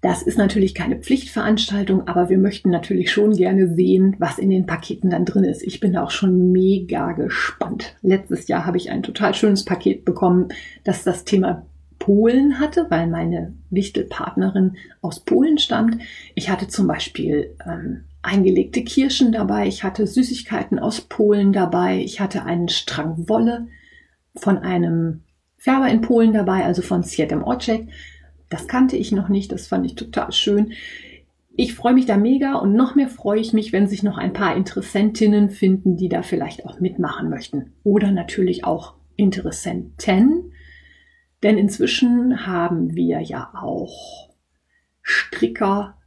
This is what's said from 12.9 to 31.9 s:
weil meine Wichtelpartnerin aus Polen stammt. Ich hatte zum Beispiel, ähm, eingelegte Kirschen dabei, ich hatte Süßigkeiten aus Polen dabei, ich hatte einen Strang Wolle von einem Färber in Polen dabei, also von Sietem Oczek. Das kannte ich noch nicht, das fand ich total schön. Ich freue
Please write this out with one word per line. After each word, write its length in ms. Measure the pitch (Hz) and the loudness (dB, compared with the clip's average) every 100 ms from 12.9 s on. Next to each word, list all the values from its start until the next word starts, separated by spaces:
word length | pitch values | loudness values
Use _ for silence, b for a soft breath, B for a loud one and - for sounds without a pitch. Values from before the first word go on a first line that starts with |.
weil 180 | 165 165 | 0 0
meine 460 | 165 170 170 165 - - | -2 -2 -4 -6 -12 -4
Wichtelpartnerin 1040 | 190 196 - 196 - - - 190 190 190 185 B B | -2 -2 -4 -6 -8 -6 -2 0 2 2 0 B B
aus 200 | 170 - | -10 -8
Polen 380 | - 240 294 302 | 0 2 4 2
stammt. 420 | - 226 226 226 B B B - | 2 2 0 0 B B B -8
Ich 140 | - | -4
hatte 180 | 185 196 | -4 -4
zum 180 | - 185 | 0 0
Beispiel, 720 | - - - - 147 - - - | 0 -6 -6 -2 -2 -4 -12 -12
ähm, 380 | 170 165 - - - | -10 -8 -10 -12 -12
eingelegte 600 | - 196 190 185 - - | -2 2 4 4 0 -2
Kirschen 480 | - - 269 - 247 | -2 0 0 4 2
dabei, 340 | 220 196 208 196 | 2 0 0 -2
ich 160 | 196 | -2
hatte 240 | 196 190 202 | -6 -2 0
Süßigkeiten 720 | 254 254 247 - 220 - - | 2 0 -2 -6 -6 -2 -2
aus 220 | 226 220 | -2 -4
Polen 520 | - - 208 208 196 | -10 0 4 4 4
dabei, 460 | 196 180 175 180 185 | 4 2 0 0 0
ich 220 | - - | -4 -4
hatte 240 | 190 196 | -4 -4
einen 240 | - 175 170 | -4 -2 -2
Strang 600 | - - 127 156 165 165 | -4 -4 -6 -6 -6 -2
Wolle 380 | 220 233 240 233 B B B B B _ - | 2 2 -2 -10 B B B B B _ -6
von 220 | 202 190 | 0 0
einem 640 | 185 180 170 165 165 160 _ _ _ _ | 0 0 0 0 -2 -6 _ _ _ _
Färber 320 | - 269 262 | 0 2 4
in 120 | 226 | 2
Polen 320 | 226 233 226 | 2 4 4
dabei, 320 | 214 190 190 | 4 0 0
also 180 | 175 180 | 0 -2
von 200 | - 180 | -2 -2
Sietem 400 | 170 - 156 156 | -2 -2 -2 -2
Oczek. 460 | - - - 220 B B B B B B _ | -4 -4 -2 -4 B B B B B B _
Das 200 | 170 - | -10 -4
kannte 280 | 254 262 - | 2 2 2
ich 160 | - | -2
noch 160 | 196 196 | -2 0
nicht, 240 | 196 196 | -2 -2
das 140 | 185 - | -10 -4
fand 180 | 190 | -2
ich 120 | 175 - | -2 -6
total 360 | - - - | -8 -6 -4
schön. 400 | - - 202 220 B B B B B B _ _ - | -2 2 2 2 B B B B B B _ _ -4
Ich 180 | 247 | -4
freue 180 | - - | 0 2